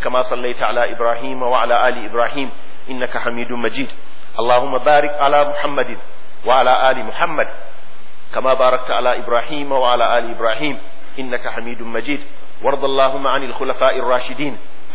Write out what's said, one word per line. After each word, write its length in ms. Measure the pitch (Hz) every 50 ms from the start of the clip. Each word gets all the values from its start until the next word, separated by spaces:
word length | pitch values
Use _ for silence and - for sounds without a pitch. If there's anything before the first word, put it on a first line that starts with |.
| -
كما 180 | 123 127 127
صليت 420 | 127 - 127 123 123 123 120 - 127
على 280 | 107 117 120 120 - 110
إبراهيم 480 | - 117 117 117 117 131 131 131 127 127
وعلى 460 | 120 127 120 117 120 120 120 131 123
آل 160 | 120 120 113
إبراهيم 440 | 104 113 120 117 110 - 143 135 120 - - - - - - - -
إنك 280 | 131 127 127 - -
حميد 340 | 117 113 120 117 120 120 117
مجيد. 380 | 123 120 117 113 113 131 135 - - - - - - - - - - -
اللهم 380 | 113 123 123 123 135 139 131
بارك 360 | 127 131 151 147 147 151 147 147 147
على 280 | 143 143 147 147 147 143
محمد 480 | - - - 147 143 139 123 120 113 101 - - - - - - - - -
وعلى 460 | 113 127 131 123 127 127 101 131 131
آل 140 | 131 127 110
محمد 420 | 110 - - 170 175 156 139 110 - - - - - - - - - - - - - - - - - -
كما 200 | 113 123 131 131
باركت 380 | 127 127 127 127 123 - -
على 280 | 107 113 123 123 117 113
إبراهيم 520 | - 117 120 117 - - 151 147 143 139
وعلى 460 | 135 131 127 120 123 120 113 98 117
آل 140 | 120 117 117
إبراهيم 480 | 113 110 113 113 110 113 151 147 131 - - - - - - - - 135
إنك 280 | 131 123 123 120 -
حميد 340 | 120 - 117 117 120 120 113
مجيد. 380 | 117 117 113 113 117 143 143 - - - - - - - - - -
وارض 220 | 131 139 135 139
اللهم 420 | 135 135 135 135 131 135 143 139
عن 160 | 131 131 139 135
الخلفاء 560 | 120 120 - 135 131 123 - 131 135 127 131
الراشدين 580 | 123 123 127 123 - - 127 - 147 143 117 - - - - - - -